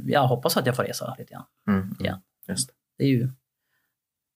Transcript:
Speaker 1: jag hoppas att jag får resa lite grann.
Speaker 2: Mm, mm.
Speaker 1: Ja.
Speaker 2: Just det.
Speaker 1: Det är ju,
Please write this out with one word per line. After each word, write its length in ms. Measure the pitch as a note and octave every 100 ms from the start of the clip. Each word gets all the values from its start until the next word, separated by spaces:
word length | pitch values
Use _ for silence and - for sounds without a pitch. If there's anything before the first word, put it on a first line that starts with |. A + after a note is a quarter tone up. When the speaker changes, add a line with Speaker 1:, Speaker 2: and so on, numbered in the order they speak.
| -
Speaker 1:
jag 200 | C#3+ B2+
hoppas 300 | B2 - -
att 100 | B2+
jag 100 | A#2
får 60 |
resa 320 | G2+ - - -
lite 140 | -
grann. 120 | - - _ -
Speaker 2:
Mm, 120 | G2
mm. 140 | F#2+ -
Speaker 1:
Ja. 220 | - - - _ -
Speaker 2:
Just 200 | A2+ C3
det. 60 | _ _ -
Speaker 1:
Det 60 |
är 40 | C#3
ju, 200 | B2+ C3 - _ _ _ _ _ _ _ _ _